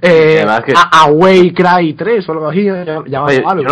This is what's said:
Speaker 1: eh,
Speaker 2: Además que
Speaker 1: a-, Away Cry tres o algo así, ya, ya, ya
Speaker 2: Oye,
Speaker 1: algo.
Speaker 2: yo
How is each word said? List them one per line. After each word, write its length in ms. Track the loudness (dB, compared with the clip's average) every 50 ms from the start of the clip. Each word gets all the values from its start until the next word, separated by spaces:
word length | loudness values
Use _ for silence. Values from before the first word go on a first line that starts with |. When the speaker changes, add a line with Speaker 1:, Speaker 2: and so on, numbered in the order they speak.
Speaker 1:
eh, 360 | 0 2 2 4 4 2 2 0
Speaker 2:
Además 220 | 0 0 -2 -2 -2
que 80 | 0 2
Speaker 1:
a-, 300 | 2 2 2 2 2 4
Away 480 | 4 2 2 4 4 4 4 2 2
Cry 400 | 0 0 0 0 0 0 -2 -2
tres 340 | -4 -6 -4 -4 -4 -4 -4
o 60 | -6
algo 160 | -8 -8 -6 -6
así, 160 | -4 -2 -2
ya, 180 | -4 -4 -6 -8
ya, 180 | -10 -10 -10 -10
ya 160 | -8 -8 -6
Speaker 2:
Oye, 220 | -2 -2 -2 0 0
Speaker 1:
algo. 160 | -2 -4 -4
Speaker 2:
yo 60 | -2 -2